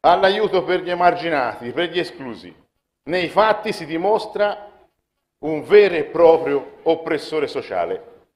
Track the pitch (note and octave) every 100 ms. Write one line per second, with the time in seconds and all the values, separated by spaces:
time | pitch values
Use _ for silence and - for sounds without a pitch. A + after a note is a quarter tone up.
0 | D#3 F#3 F#3+ G#3 G#3 F#3+ - F3+ D#3+ F3
1 | F3 E3+ E3 D3 A#2+ G#2+ A#2+ B2 E3+ E3+
2 | E3 - C3 G#2+ F2+ - _ _ _ _
3 | - F3+ E3 D#3+ A3 G#3+ A3+ F#3 D#3+ E3
4 | F#3+ A3 - G3+ G#3 - - _ _ _
5 | _ _ _ _ D3 D#3 D3+ G#3 G3+ E3+
6 | C#3+ E3 E3 D#3+ C#3 C#3+ - - D#3+ D#3+
7 | E3 D3+ - D#3 C#3 C#3 A2 F#2 E2+ F#2
8 | - - _